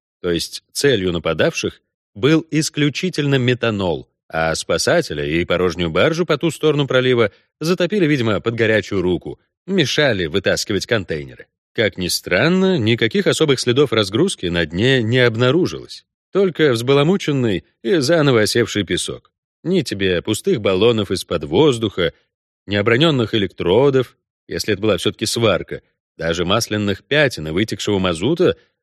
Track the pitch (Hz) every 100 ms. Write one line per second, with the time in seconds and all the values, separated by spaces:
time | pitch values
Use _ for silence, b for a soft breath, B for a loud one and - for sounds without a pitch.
0 | _ _ 90 87 - - - - 143 113
1 | 92 85 82 80 143 - 98 - _ _
2 | _ 104 127 160 - 147 147 - 147 -
3 | 185 156 143 139 123 123 117 104 92 71
4 | - _ _ 80 80 80 - 85 - -
5 | 76 76 73 80 87 87 90 82 85 80
6 | 131 165 175 151 170 - 156 147 135 131
7 | 127 123 110 b b _ 160 185 175 208
8 | 156 147 113 95 113 117 110 107 - 101
9 | 90 85 - - _ _ - 196 131 -
10 | 147 101 82 92 101 85 - 98 - 117
11 | 92 80 69 62 - _ _ - 107 -
12 | 87 - - 87 147 185 190 180 110 117
13 | 113 202 175 131 156 135 - 120 147 110
14 | 98 110 101 - 90 87 82 85 123 135
15 | 110 127 123 113 123 156 175 65 60 -
16 | _ _ _ 180 196 - 156 117 120 143
17 | 143 196 - 139 120 92 - _ 226 180
18 | 131 170 143 120 104 120 110 104 92 90
19 | - 87 _ _ _ _ 151 190 131 101
20 | 95 87 95 107 - 170 101 92 113 113
21 | 101 90 - 87 73 80 156 117 110 -
22 | 85 - _ _ _ _ - 101 104 117
23 | 165 139 110 113 95 - 85 101 143 131
24 | 123 _ _ _ - 85 - 95 107 90
25 | 104 - 110 123 113 85 - 69 - _
26 | _ - 80 82 87 107 - 107 101 95
27 | _ 143 143 - 78 80 107 101 - 101
28 | 92 82 107 170 170 - b b